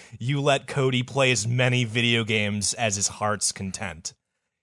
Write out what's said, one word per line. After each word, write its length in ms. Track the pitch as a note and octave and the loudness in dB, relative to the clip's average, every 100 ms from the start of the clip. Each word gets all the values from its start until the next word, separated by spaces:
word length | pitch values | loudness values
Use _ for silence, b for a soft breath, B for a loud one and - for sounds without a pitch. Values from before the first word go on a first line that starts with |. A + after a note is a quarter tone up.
| b G#2+ | b -8
You 240 | A#2+ C#3+ | -4 0
let 240 | C#3+ C#3 - | 2 0 0
Cody 380 | C#3+ C3+ B2+ | -2 2 2
play 280 | B2 C#3 C3 | 0 2 2
as 140 | A#2+ A2+ | 2 0
many 380 | B2 B2+ B2 | 2 2 2
video 400 | A#2 A#2 A#2+ A#2 | 2 2 2 2
games 500 | A2 A2 G#2 G#2 G2 | 2 0 0 -2 -2
as 220 | - A2+ G2+ | -2 -2 0
his 120 | G2 | -2
heart's 420 | - G#2 G#2 - | -2 -2 0 -2
content. 600 | - G2 - G2+ D#2+ - - _ _ _ _ | -4 -8 -8 -8 -10 -14 -16 _ _ _ _